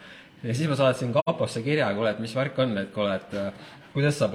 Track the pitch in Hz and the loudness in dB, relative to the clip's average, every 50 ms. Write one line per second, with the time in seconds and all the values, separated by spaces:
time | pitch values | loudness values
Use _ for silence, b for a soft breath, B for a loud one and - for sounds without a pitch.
0 | B B B B B B B - - 120 117 127 156 160 143 123 139 131 123 - | B B B B B B B -8 -4 -4 -2 0 0 0 2 4 4 4 4 4
1 | 131 123 117 143 - - 160 - 123 107 - 117 113 139 151 151 135 107 101 101 | 0 0 0 2 2 2 0 0 -2 -4 -4 -4 -2 0 2 2 2 2 0 0
2 | 113 110 104 110 113 110 - 131 135 143 - - 131 127 110 98 98 95 - 107 | 0 0 0 -2 -4 -4 -2 -2 -2 0 0 0 0 2 0 -2 -2 -4 -2 -2
3 | 104 101 98 92 - - - 101 98 101 - B B B B B B B - 143 | 0 0 0 -2 -4 -6 -6 -4 -4 -6 -6 B B B B B B B -2 0
4 | 139 147 147 - - - 101 | 2 2 2 2 0 0 0